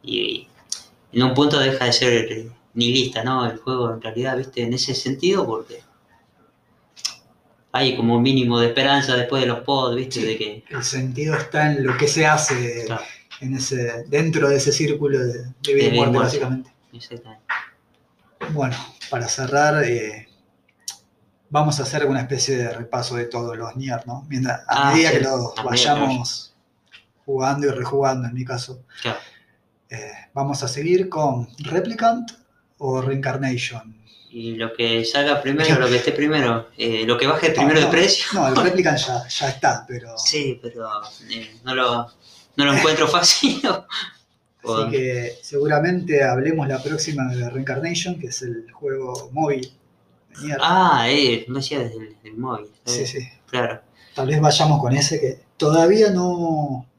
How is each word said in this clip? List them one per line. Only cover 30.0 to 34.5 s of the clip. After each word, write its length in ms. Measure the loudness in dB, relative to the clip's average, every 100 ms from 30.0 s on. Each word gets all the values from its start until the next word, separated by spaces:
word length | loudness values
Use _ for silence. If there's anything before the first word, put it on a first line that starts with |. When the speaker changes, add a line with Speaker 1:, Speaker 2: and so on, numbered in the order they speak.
| -14 -16 -12
Speaker 2:
vamos 300 | -4 -4 -2
a 40 | -6
seguir 420 | -4 2 2 2
con 380 | -2 -2 -2 -6 -10
Replicant 720 | -4 -2 -2 0 2 0 -4 -16 _ _ _ _
o 220 | -4 -2
Reincarnation. 920 | -2 -2 -2 -2 -2 -2 -4 -10 -16 -20 _ _ _
Speaker 1:
Y 260 | -12 -10